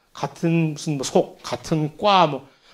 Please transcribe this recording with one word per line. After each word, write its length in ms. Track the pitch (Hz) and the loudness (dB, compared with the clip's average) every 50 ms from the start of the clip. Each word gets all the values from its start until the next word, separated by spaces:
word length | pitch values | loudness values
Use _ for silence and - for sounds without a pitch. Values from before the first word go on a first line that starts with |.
| _ _ - | _ _ -14
같은 640 | - - 143 - - - 165 165 170 165 156 151 | -10 -10 -10 -8 -4 -2 0 0 2 0 0 -4
무슨 240 | 147 - 160 147 135 | -6 -6 -6 -4 -4
뭐 60 | 127 | -4
속, 380 | - - 190 - - - - - | 0 0 0 0 0 -4 -16 -12
같은 540 | - 127 - - - 165 156 151 147 - | -10 -10 -8 -6 -4 -2 -2 -2 -4 -4
과 300 | - 208 208 196 185 170 | -2 0 4 4 4 4
뭐 200 | 151 143 123 - - _ _ _ _ | 4 0 -4 -10 -14 _ _ _ _